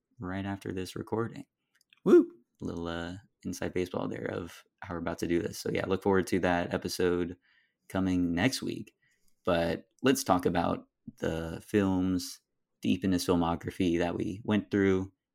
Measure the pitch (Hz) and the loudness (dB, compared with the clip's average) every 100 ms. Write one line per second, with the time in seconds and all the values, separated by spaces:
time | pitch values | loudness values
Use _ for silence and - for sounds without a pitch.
0 | _ - 92 95 98 101 104 95 90 - | _ -12 -8 -6 -6 -6 -6 -8 -8 -10
1 | - 110 113 - - _ _ _ _ _ | -6 -4 -4 -6 -18 _ _ _ _ _
2 | - 349 - - _ - 90 87 85 85 | 6 6 6 -4 _ -12 -8 -6 -6 -6
3 | 85 98 - _ 95 92 90 90 90 - | -6 -10 -16 _ -10 -6 -4 -2 -2 -2
4 | 104 - - - 85 - _ - 90 87 | -4 -6 -6 -6 -8 -14 _ -18 -10 -6
5 | 85 85 85 85 - - - - - 95 | -4 -4 0 0 0 -6 -4 -2 -2 0
6 | 101 95 87 95 90 87 85 82 90 - | 2 2 2 0 2 0 0 -4 -4 0
7 | 90 87 87 87 _ _ _ _ _ 95 | 0 2 -2 -6 _ _ _ _ _ 0
8 | 92 90 87 85 120 - 85 - - _ | 2 2 2 2 0 0 -6 -8 -10 _
9 | _ _ _ _ - 85 85 - - - | _ _ _ _ 0 2 2 -2 -6 -2
10 | 127 135 - 90 - 87 90 90 - _ | 2 2 2 2 2 0 0 -2 -6 _
11 | - - 82 82 82 85 - 107 95 92 | -20 -6 -4 -2 -6 -8 0 2 4 2
12 | 92 90 - - _ _ _ _ 110 101 | 2 0 -4 -14 _ _ _ _ -2 0
13 | 98 90 - 87 82 82 - - 90 85 | 2 2 2 2 2 -2 -6 -2 0 2
14 | 87 92 95 95 110 104 - 104 98 95 | 0 -2 -6 -6 0 0 2 2 4 4
15 | 95 _ _ | 0 _ _